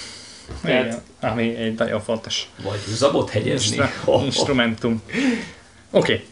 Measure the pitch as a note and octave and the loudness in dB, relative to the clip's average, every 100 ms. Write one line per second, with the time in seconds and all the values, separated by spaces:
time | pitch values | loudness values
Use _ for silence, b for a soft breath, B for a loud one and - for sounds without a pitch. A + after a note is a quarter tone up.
0 | B B B B B - E3+ B2+ A2+ A#2 | B B B B B -6 0 2 2 -4
1 | - - B2+ A2+ A#2 A#2 A2+ A2 A2+ G#2+ | -10 -6 -2 0 0 0 -2 0 0 0
2 | G#2 A2+ - - - - F#2+ G#2 G2 A2 | -2 -4 -4 -6 -6 -10 -6 -6 -4 2
3 | C#3 D#3 G2 - A#2+ C#3+ G#2+ A#2 C3+ - | 2 4 0 0 0 0 0 0 0 0
4 | - - C#3+ B2+ - C3 A#2 A2 A#2+ A2+ | 2 2 2 0 2 2 2 0 0 -2
5 | - A3+ C4+ A#3 B B B B - G3+ | -2 0 0 0 B B B B 0 2
6 | - G#2 - | 2 0 -4